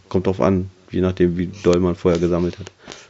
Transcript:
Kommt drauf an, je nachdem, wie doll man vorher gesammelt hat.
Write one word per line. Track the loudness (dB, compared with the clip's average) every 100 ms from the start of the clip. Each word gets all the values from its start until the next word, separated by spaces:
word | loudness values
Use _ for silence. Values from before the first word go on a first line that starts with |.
| -4
Kommt | -2 0
drauf | 0
an, | 2 0 -2 -12 -8
je | -2
nachdem, | 0 2 0 0
wie | -6 -2
doll | 2 2
man | 2
vorher | 0 0 2
gesammelt | 0 0 -2 -6
hat. | -14 -20 -20 -20